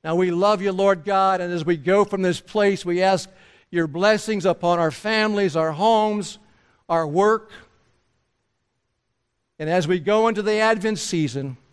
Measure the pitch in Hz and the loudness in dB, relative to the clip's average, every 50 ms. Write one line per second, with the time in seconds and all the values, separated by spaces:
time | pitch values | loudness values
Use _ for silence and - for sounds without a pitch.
0 | - 156 165 175 185 180 170 175 196 208 214 190 196 202 190 185 196 196 196 175 | -4 -2 0 0 0 0 0 2 2 2 2 0 -2 -4 -2 2 2 2 2 0
1 | 143 202 196 190 190 190 190 185 175 175 175 170 156 165 175 156 131 175 190 202 | -2 -2 0 2 2 2 0 0 -2 -4 -4 -4 -2 -2 -2 -2 0 2 2 2
2 | 202 202 202 190 185 180 165 - _ - - 214 208 202 196 - - 175 175 180 | 2 0 0 -2 0 -2 -2 -2 _ -6 -2 0 2 2 0 -2 -4 -4 -2 2
3 | 185 190 190 175 - - - - - - _ _ _ _ - 175 165 156 139 170 | 2 2 2 0 -2 -8 -20 -20 -20 -20 _ _ _ _ -2 -2 -2 -2 -2 0
4 | 196 214 220 208 - 220 220 202 160 185 170 - - 175 175 175 170 156 143 - | 2 2 2 2 0 -4 -4 0 0 0 0 2 0 0 2 2 0 -2 -2 -4
5 | - 208 220 214 214 214 208 202 202 180 139 165 160 160 151 151 196 226 226 214 | -4 -2 0 0 0 0 0 0 -2 0 0 -2 -2 -2 -2 0 2 2 4 2
6 | 214 214 214 208 190 - - - _ _ _ _ _ _ _ _ _ - 170 165 | 2 0 -2 -4 -6 -8 -12 -18 _ _ _ _ _ _ _ _ _ -2 -2 -2
7 | 165 147 147 180 196 214 220 214 - - - - - _ _ _ _ _ _ _ | -2 0 2 2 4 4 2 0 -2 -12 -20 -20 -20 _ _ _ _ _ _ _
8 | _ _ _ _ _ _ _ _ _ _ _ _ _ _ _ _ _ _ _ _ | _ _ _ _ _ _ _ _ _ _ _ _ _ _ _ _ _ _ _ _
9 | _ _ _ _ _ _ _ _ _ _ _ - 156 156 170 180 175 156 180 180 | _ _ _ _ _ _ _ _ _ _ _ -8 -4 -2 -2 0 0 0 -2 -2
10 | 143 196 208 220 220 233 220 208 202 214 214 214 220 220 226 214 185 220 214 165 | 0 0 2 2 2 0 0 -2 -2 -2 0 2 2 2 0 0 -2 -4 -4 -4
11 | - - - 165 156 135 113 139 139 139 127 - _ _ | -6 -4 -2 -2 -2 -2 -4 -6 -8 -8 -10 -14 _ _